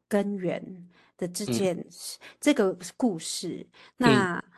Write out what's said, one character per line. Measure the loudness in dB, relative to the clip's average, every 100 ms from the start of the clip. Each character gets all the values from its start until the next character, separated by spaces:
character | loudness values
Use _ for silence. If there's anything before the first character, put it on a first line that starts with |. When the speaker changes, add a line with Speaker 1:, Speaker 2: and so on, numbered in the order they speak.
| _
Speaker 1:
根 | -2 0 -2
源 | -4 -4 -8 -16 -20 _ _ _
的 | -8
这 | -6
件 | -2 0 0 -2 -8
事， | -14 -14 -14
Speaker 2:
嗯。 | -18 -2
Speaker 1:
这 | 2
个 | 4 2 0 -8 -2
故 | -2 -2
事。 | -6 -8 -8 -8 -12 -20 -20 2
Speaker 2:
嗯。 | 6
Speaker 1:
那， | 6 4 -2 -8